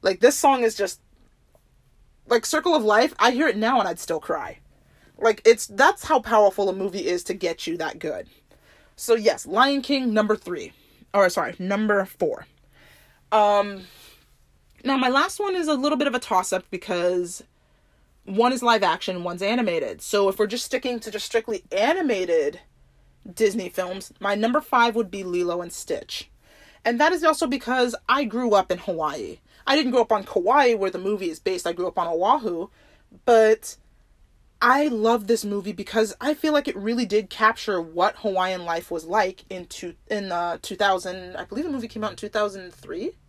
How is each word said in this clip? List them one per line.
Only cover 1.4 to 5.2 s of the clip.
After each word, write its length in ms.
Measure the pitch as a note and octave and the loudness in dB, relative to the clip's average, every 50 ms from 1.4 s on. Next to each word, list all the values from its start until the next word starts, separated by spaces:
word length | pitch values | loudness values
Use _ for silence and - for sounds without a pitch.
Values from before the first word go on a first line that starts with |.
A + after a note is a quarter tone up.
| _ _ _ _ _ _ _ _ _ _ _ _ _ _ _ _ _ - | _ _ _ _ _ _ _ _ _ _ _ _ _ _ _ _ _ 0
like, 180 | A#3+ A#3 - | 0 0 0
Circle 280 | - - D#4 D#4 F4+ E4 | 0 -2 0 2 2 2
of 100 | D4+ A3 | 2 4
Life, 300 | G#3+ G#3 G#3+ B3+ D4+ - - | 4 4 4 4 2 2 2
I 120 | G#3 A#3+ | 2 2
hear 160 | B3+ A#3+ D#4 D4+ | 4 2 0 0
it 100 | F#3+ G#3 | 0 0
now 220 | G#3+ A3+ C4 B3 | 0 0 2 2
and 100 | G3 F#3 | 0 0
I'd 100 | E3 - | -4 -8
still 220 | - - E3+ D#3 | -6 -6 -6 -6
cry. 380 | - - E3+ D#3 - - - - _ _ _ _ _ _ _ _ _ _ _ | -4 -6 -6 -6 -6 -10 -14 -18 _ _ _ _ _ _ _ _ _ _ _
Like, 240 | - | 2